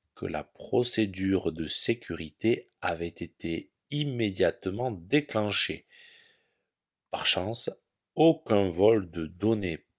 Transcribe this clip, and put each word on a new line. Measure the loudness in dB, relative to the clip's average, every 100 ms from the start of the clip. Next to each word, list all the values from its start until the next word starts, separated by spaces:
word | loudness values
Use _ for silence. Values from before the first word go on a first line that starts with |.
| _
que | -10 -6
la | -6
procédure | -10 -16 -2 0 2 0 0 -2 0 0 0
de | -4 -2
sécurité | 2 2 0 -6 -8 -10 -2 0 0 -4 _
avait | -6 -4 -6
été | -8 -12 -8 -6 -6 -8 _ _
immédiatement | -4 -4 -2 -2 2 0 0 -4 -4 -4
déclenchée. | -6 0 0 0 -2 0 0 -2 -6 _ -20 -20 -20 _ _ _ _ _ _ _ _ _
Par | -2 0
chance, | 0 -2 -4 -6 -8 _ _ _ 4
aucun | 4 4 2 2 2
vol | 4 4 4 0
de | -6 -8
données | -2 0 0 -2 -6 _